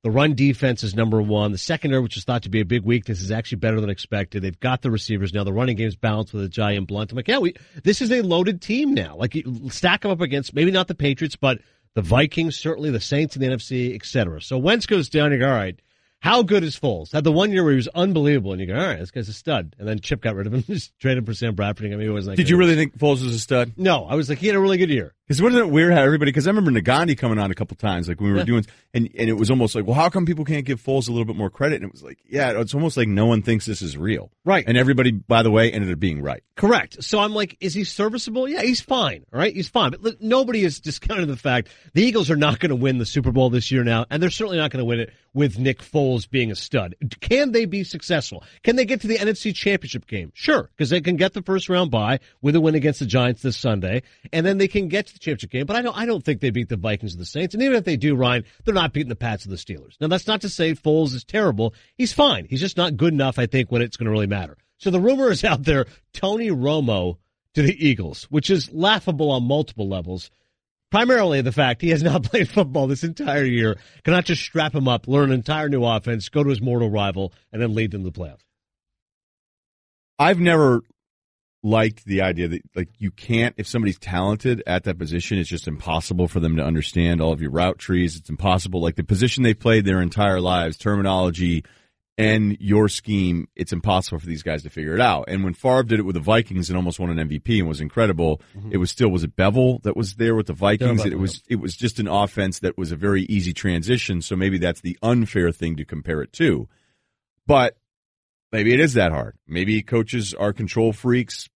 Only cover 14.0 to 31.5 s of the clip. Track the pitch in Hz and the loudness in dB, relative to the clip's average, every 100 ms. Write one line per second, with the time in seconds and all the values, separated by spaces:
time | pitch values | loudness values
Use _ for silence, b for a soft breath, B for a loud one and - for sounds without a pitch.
14 | - 131 92 78 - 131 151 233 - 202 | -4 -2 -2 -4 -6 -2 2 0 2 0
15 | 131 151 147 135 135 123 95 87 _ _ | 2 2 2 2 2 0 -2 -8 _ _
16 | _ _ 170 240 185 202 160 - 143 92 | _ _ 2 2 4 2 0 -2 -2 -2
17 | - 151 156 156 208 190 160 139 107 170 | -4 0 2 4 4 4 4 2 0 -2
18 | 190 165 143 143 98 92 92 110 185 87 | 0 2 2 2 0 -6 -4 -2 -2 -4
19 | 87 131 101 110 - 131 80 - 104 107 | -8 -8 -10 -8 -4 -4 -4 -10 -6 -6
20 | - 127 113 98 101 127 - 202 - _ | -4 -4 -4 -4 -2 -2 -2 -8 -8 _
21 | 131 127 110 110 117 101 101 104 107 104 | -2 -2 -4 -4 -4 -2 -4 -4 -6 -4
22 | 107 104 95 95 139 175 175 156 147 - | -4 -4 -2 0 4 6 6 4 0 0
23 | 147 135 127 117 - 127 120 117 190 147 | 0 2 -2 -4 0 0 0 -2 0 0
24 | 80 147 139 147 202 196 196 185 175 135 | 0 -4 -2 -2 0 2 2 2 2 0
25 | 87 _ _ 143 220 247 196 147 170 170 | -4 _ _ 2 4 4 4 4 6 6
26 | 135 151 143 135 151 214 175 117 90 135 | 6 4 2 2 2 4 4 4 4 2
27 | 170 139 123 107 98 90 - - 107 90 | 2 0 0 0 0 -2 -6 -4 -4 -2
28 | 82 85 104 98 - 117 104 b b 120 | -4 -2 0 2 2 2 0 b b -2
29 | 117 - 113 107 107 127 110 120 101 131 | -2 -2 -2 2 2 2 2 0 0 2
30 | 170 190 170 160 151 151 135 127 - 135 | 2 2 -2 -2 -2 -4 -4 -6 -2 -2
31 | 117 117 113 90 98 | -2 -2 -2 -4 -6